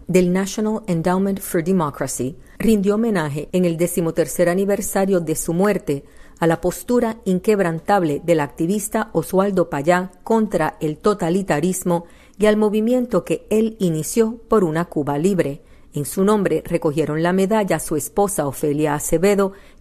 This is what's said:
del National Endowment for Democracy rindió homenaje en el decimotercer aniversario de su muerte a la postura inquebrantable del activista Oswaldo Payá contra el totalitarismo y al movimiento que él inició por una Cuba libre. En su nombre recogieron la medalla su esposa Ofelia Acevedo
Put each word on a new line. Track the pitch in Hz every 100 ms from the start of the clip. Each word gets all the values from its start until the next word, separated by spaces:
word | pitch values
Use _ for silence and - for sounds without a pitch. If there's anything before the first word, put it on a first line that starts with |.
| -
del | 180 180
National | 185 196 - 214 214 -
Endowment | 165 165 190 196 196
for | - 180
Democracy | 160 190 147 - 139 - 127 - - -
rindió | - 214 196
homenaje | 208 233 190 151 147 147
en | 185
el | 175 165
decimotercer | 170 - 165 160 151 - 170
aniversario | 180 196 196 196 196 196 185
de | 156
su | 156 -
muerte | 170 208 190 - 139 - - - -
a | 165
la | 165
postura | 180 - - 247 226 226
inquebrantable | 190 180 180 196 175 165 - 202 165 143
del | 160 165
activista | 143 - 165 208 - 226 220
Oswaldo | 165 156 190 202 185 165
Payá | 147 147 180 185 -
contra | - 226 214 180 156 -
el | 156 156
totalitarismo | 208 196 165 185 190 147 175 185 180 170 170 - - -
y | 208
al | 214
movimiento | 214 214 220 254 247 185
que | - 160 -
él | 214 226 220
inició | 180 156 151 240 220 247 -
por | 220
una | 175 160
Cuba | 175 160 143 143
libre. | 180 185 - 143 - - -
En | 147
su | 143 -
nombre | 196 214 180 156
recogieron | - 170 160 143 143 151
la | 170
medalla | 190 190 - 196 160
su | - 156
esposa | - - 202 185 143
Ofelia | - 151 147 151
Acevedo | 147 - 165 196 196 196 - - -